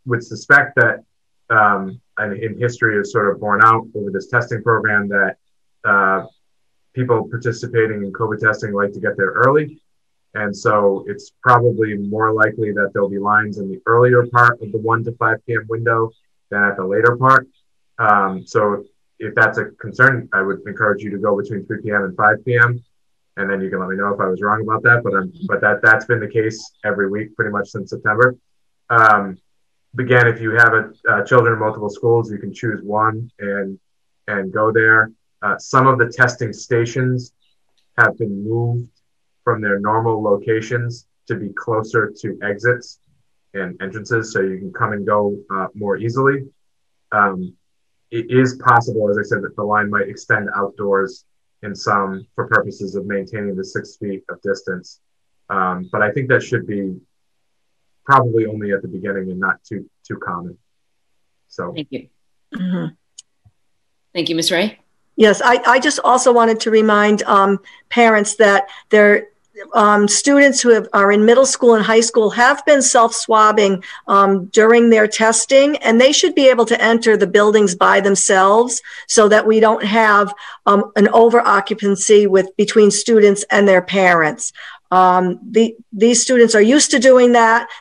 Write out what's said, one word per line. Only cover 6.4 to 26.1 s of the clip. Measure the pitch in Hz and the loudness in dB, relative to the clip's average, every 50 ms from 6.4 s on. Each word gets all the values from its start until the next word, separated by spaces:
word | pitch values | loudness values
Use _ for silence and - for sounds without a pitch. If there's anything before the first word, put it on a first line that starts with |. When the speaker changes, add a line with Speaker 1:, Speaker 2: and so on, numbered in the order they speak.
| _ _ _ _ _ _ _ _ _ _ - | _ _ _ _ _ _ _ _ _ _ -8
Speaker 1:
people | 127 127 127 117 110 - - | -6 -2 0 -2 -2 -2 -6
participating | 120 120 123 120 110 - 123 117 - 113 110 107 107 104 101 | -10 -8 -6 -6 -6 -6 -8 -4 -2 -2 0 -2 -2 -6 -8
in | 98 | -10
covid | 90 - 113 110 107 104 | -8 -6 -6 -6 -6 -2
testing | 110 110 107 104 120 107 101 | -2 -2 -2 -2 -4 -6 -4
like | 101 101 101 | -4 -4 -4
to | 101 98 | -6 -6
get | 90 107 - | -8 -6 -4
there | - 98 90 - 107 123 | -4 -4 -4 -2 0 2
early. | 135 143 156 151 147 151 - _ _ _ _ _ _ _ _ _ _ - | 2 2 0 -2 -4 -10 -18 _ _ _ _ _ _ _ _ _ _ -10
And | 107 104 101 101 | -8 -8 -8 -8
so | - - 113 107 104 101 98 98 95 - 101 | -4 -2 0 0 2 0 0 -2 -2 -6 -12
it's | 101 - - - _ _ | -14 -14 -16 -20 _ _
probably | - 127 123 120 120 120 107 110 110 107 104 101 | 0 2 2 2 2 0 0 -2 -4 -4 -4 -6
more | 101 101 107 110 110 110 110 | -8 -6 -4 -2 -2 -2 0
likely | 107 107 104 - 117 110 104 98 | 0 0 -2 -2 -4 -6 -6 -4
that | 101 101 98 | -4 -4 -4
there'll | - 104 98 95 | -4 -4 -4 -4
be | 101 98 | -4 -4
lines | 98 104 104 107 107 107 95 104 | -2 -2 0 0 -2 -4 -6 -10
in | 98 95 | -10 -10
the | 95 - - | -12 -8 -4
earlier | 113 113 120 123 123 123 123 123 120 | 0 2 2 4 4 2 2 0 0
part | 120 123 120 117 117 - | 2 2 2 2 0 -2
of | 113 104 107 | -6 -8 -6
the | 107 | -4
one | 107 113 113 117 113 | -2 -2 -2 -2 -4
to | 117 117 | -6 -6
five | - 117 113 110 - _ | -4 -4 -4 -4 -4 _
P | - 117 | -6 -8
M | 110 107 107 | -8 -6 -8
window | 113 113 117 117 113 113 113 113 - _ _ _ _ _ _ - | -8 -6 -4 -2 -2 -2 -2 -4 -8 _ _ _ _ _ _ -8
than | 101 104 101 | -4 -2 -2
at | 98 101 | -2 -2
the | 98 92 | -4 -4
later | 92 98 110 113 120 - | -4 -2 0 2 0 0
part. | 120 131 131 135 127 - - _ _ _ _ _ _ _ _ _ - | 2 2 4 4 4 2 -2 _ _ _ _ _ _ _ _ _ -2
Um, | 113 107 104 101 98 95 95 90 - | 0 2 2 2 0 -2 -4 -8 -8
so | - - 113 104 104 101 98 - _ _ _ _ _ _ - | -6 -4 -2 -2 -2 -2 -6 -10 _ _ _ _ _ _ -14
if | 110 101 - | -14 -6 -2
that's | 117 113 107 - 113 | 0 0 0 0 -4
a | 107 - - - - | -8 -8 -10 -16 -16
concern, | 104 92 - 131 135 127 110 - - - | -8 -2 2 2 2 2 0 -6 -6 -6
I | 95 | -4
would | 95 98 95 - - 104 | -4 -4 -6 -8 -10 -12
encourage | 98 - 110 104 101 101 | -8 -4 -2 -2 -2 -4
you | 107 101 | -6 -10
to | 101 95 | -8 -6
go | 104 104 98 101 | -4 -2 -2 -2
between | 98 104 110 98 92 | -4 -6 -8 -10 -10
three | - 110 95 | -10 -10 -10
P | - 107 | -8 -6
M | 104 101 98 | -4 -4 -4
and | 92 92 - | -6 -4 -2
five | 107 107 107 107 - | 0 0 0 0 -2
P | 127 120 117 | -4 0 0
M. | 120 120 123 120 - _ _ _ _ _ _ _ _ _ _ - | 0 0 -2 -4 -10 _ _ _ _ _ _ _ _ _ _ -10
And | 98 98 | -8 -6
then | 98 95 | -6 -6
you | 95 92 | -6 -6
can | 98 92 | -8 -8
let | 92 92 | -8 -8
me | 95 | -6
know | 98 101 101 101 | -6 -6 -6 -4
if | 104 | -4
I | 98 95 | -4 -4
was | 92 90 | -4 -4
wrong | 104 104 107 110 | -2 -2 -2 -2
about | 107 107 113 110 - | -4 -4 -4 -2 0
that, | 120 120 117 | 2 2 2
but | 113 101 95 | 0 -2 -4
I'm, | 95 92 92 - - 190 - | -4 -4 -6 -10 -10 -8 -6
but | - - | -4 -2
that, | 107 104 107 - | 0 -2 0 2
that's | - 110 107 107 - | 2 2 2 2 0
been | - | -2